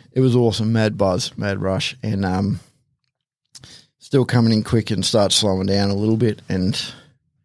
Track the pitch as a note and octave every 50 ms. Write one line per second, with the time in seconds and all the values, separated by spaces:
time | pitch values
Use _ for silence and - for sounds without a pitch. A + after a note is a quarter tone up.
0 | - _ - C3 C3 C3 A#2 B2 A#2+ A2+ G2 A2 A2 A2 A2+ A2+ A2 G#2+ G#2+ -
1 | G2+ F#2+ F#2 F#2 - - - - G#2 G2+ G2 G2 F#2+ F#2+ F#2+ F#2+ - - - -
2 | - G#2+ G2+ G2 G2 F#2 F#2 F#2 G2+ G2 - - - _ _ _ _ _ _ _
3 | _ _ _ _ _ _ _ _ _ _ - - - - - - - _ _ _
4 | - - - C3+ B2 - - B2 A#2 A2+ A2+ A2 G#2 - B2 A2+ G#2 - A2 F#2+
5 | F#2 - - A2 G2+ F#2+ - - G#2+ G#2 F#2+ F#2+ F#2+ G2 G2 G2+ G2+ G2+ G2 G2
6 | G#2+ A2 A2+ A2+ B2 A2 G#2 - - - F#2+ F#2 F2+ F#2+ - - - - - -
7 | - _ _ _ _ _ _ _ _